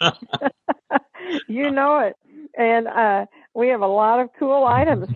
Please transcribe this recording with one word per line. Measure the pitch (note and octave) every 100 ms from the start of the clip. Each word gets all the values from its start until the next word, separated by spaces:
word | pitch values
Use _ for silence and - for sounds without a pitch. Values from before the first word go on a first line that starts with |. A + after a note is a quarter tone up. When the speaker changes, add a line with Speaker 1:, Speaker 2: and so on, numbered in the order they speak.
Speaker 1:
<laughs> |
Speaker 2:
<laughs> | E3+ - A#3+ - C#4 - - - _ C#4 - - F#4 D#4+ -
You | A3+ C#4+
know | C4+ C#4 D4
it. | G#3+ - _ D4+ D4+ -
And, | A#3 A#3 A3+
uh, | A#3 G#3+ G3 G3+ _ _
we | A#3 B3
have | A#3+
a | G3
lot | G3+ G#3+ A#3+
of | B3 -
cool | C#4 C#4
items | B3+ A#3+ D#4 G#3+ F3+